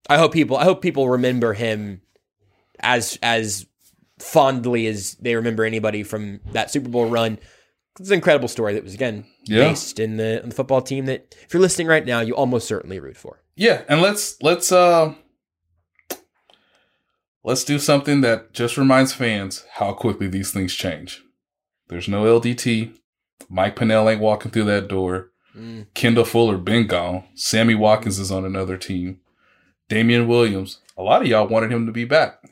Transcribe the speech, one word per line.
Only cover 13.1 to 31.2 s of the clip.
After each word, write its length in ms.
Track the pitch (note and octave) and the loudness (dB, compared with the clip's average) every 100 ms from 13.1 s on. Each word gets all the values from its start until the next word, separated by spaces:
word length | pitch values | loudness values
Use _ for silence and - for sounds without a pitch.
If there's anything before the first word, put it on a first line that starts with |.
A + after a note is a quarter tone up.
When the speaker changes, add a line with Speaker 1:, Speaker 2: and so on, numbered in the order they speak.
| - | -18
Speaker 1:
for. 240 | - - _ - | -20 -20 _ 0
Speaker 2:
Yeah, 260 | A3 C#3 - | 2 2 0
and 140 | D3 | 2
let's, 340 | F#3+ G#3 - - | 2 2 -6 -2
let's, 300 | C#3+ F3 - | 0 0 4
uh, 420 | F3+ F3+ E3+ D#3 C#3+ _ _ _ _ _ _ _ _ _ - _ _ _ _ _ _ _ _ _ _ _ _ | 6 6 6 2 -2 _ _ _ _ _ _ _ _ _ -16 _ _ _ _ _ _ _ _ _ _ _ _
let's 220 | A2+ C3 | -4 -4
do 140 | - C#3+ | -2 -2
something 420 | C#3+ C#3+ C#3+ C#3+ | 2 2 2 2
that 300 | B2 - - | 2 0 -4
just 240 | - A#2+ - | -4 -4 0
reminds 360 | C3+ C3 C3 | 4 4 2
fans 520 | - A#2+ G#2 F#2+ - - | 0 -2 -2 -6 -12 -14
how 180 | - G2+ | -6 -4
quickly 340 | G2 A2+ G2 F#2+ | -2 -4 -2 -4
these 240 | G2 G2+ | -4 -4
things 240 | G2 F#2 | -4 -6
change. 480 | - F#2 D#2 - - _ _ _ _ _ _ _ | -4 -6 -8 -12 -20 _ _ _ _ _ _ _
There's 200 | F2 F#2+ | -10 -4
no 180 | G2+ G#2+ | 0 4
L 140 | A#2 | 4
D 140 | A#2+ | 2
T. 380 | A#2+ B2+ A2+ A2+ - _ _ _ _ - | -2 -2 -2 -4 -12 _ _ _ _ -8
Mike 280 | F#2 G2+ - | -2 -2 0
Pennell 320 | A2+ A2 A2 | 2 4 4
ain't 120 | G#2+ | 2
walking 300 | G#2+ G#2+ A2+ | 2 0 -2
through 140 | A2+ | -2
that 240 | G#2 G#2 G2 | 0 0 -2
door. 420 | F#2+ F#2 F#2 F#2 _ _ G#2 | -4 -4 -4 -8 _ _ -20
Speaker 1:
Mm. 300 | A2+ A2+ G#2 | -16 -16 -14
Speaker 2:
Kendall 300 | - A#2 A#2 | -2 2 4
Fuller 320 | A2 A#2 A#2 F#2+ | 4 4 2 2
been 280 | F2+ A#2 A2 | 0 2 2
gone. 380 | F2 F2 F#2 - | 0 -2 -6 -10
Sammy 400 | - - A2 A#2 | -10 -2 2 2
Watkins 440 | A2 G#2+ A2 A2+ F#2+ | 4 4 4 2 -6
is 140 | F#2+ | -4
on 120 | F#2+ | -4
another 320 | F#2+ F#2+ F#2 F#2 | -4 -6 -6 -8
team. 440 | - F#2 F2+ F#2+ _ _ _ _ _ _ _ | -8 -8 -8 -10 _ _ _ _ _ _ _
Damian 380 | A2 A#2 A#2+ A#2 | 2 4 4 4
Williams. 540 | A#2+ A#2 F#2+ G2+ - _ - | 4 2 0 -8 -14 _ -8
A 60 | |
lot 180 | F#2+ C3+ | 2 2